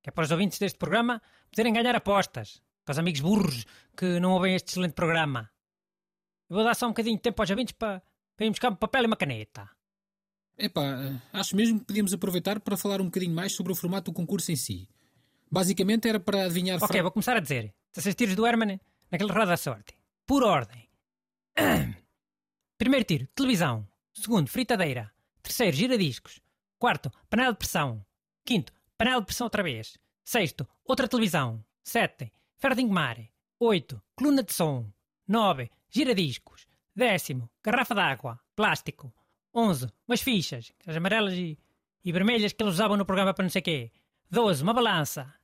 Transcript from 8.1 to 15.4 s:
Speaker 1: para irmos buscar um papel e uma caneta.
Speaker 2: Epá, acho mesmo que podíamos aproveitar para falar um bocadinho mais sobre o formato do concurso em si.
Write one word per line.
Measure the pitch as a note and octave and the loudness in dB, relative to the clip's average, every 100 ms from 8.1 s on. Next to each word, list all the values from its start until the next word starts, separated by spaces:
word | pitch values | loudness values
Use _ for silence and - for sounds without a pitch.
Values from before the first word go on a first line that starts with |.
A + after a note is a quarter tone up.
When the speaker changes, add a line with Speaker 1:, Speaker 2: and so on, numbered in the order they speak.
| _ _ _ | _ _ _
Speaker 1:
para | A3 | -2
irmos | - | 0
buscar | B3 | -2
um | F#3+ | 0
papel | G#3+ C4+ | 0 2
e | A#3 | 2
uma | G#3+ | 0
caneta. | D3+ A#2 G#2+ - G2+ _ _ _ _ _ _ _ _ - | -4 -6 -10 -16 -20 _ _ _ _ _ _ _ _ -8
Speaker 2:
Epá, | G#3 - C#3 C3 C3+ C3+ - | -4 -2 -2 -4 -6 -10 -8
acho | G3 F#3+ F#3+ | -6 -2 2
mesmo | A#3 G#3+ | 2 2
que | - | 0
podíamos | G3+ G3 | -2 0
aproveitar | F#3 F#3+ F3 F#3+ G#3+ | 0 -2 -2 -2 -4
para | - G3 | -4 -4
falar | G3+ G3 | -2 -2
um | F#3 | -2
bocadinho | F#3 F3+ | -2 -2
mais | E3 F#3+ | -2 -4
sobre | - F3+ | -4 -4
o | F3+ | -4
formato | F3 F#3+ F#3 | -2 -4 -4
do | E3+ | -6
concurso | E3 F#3+ - | -4 -4 -2
em | D3+ | -4
si. | - F#2 F#2 _ _ _ _ _ | -4 -10 -12 _ _ _ _ _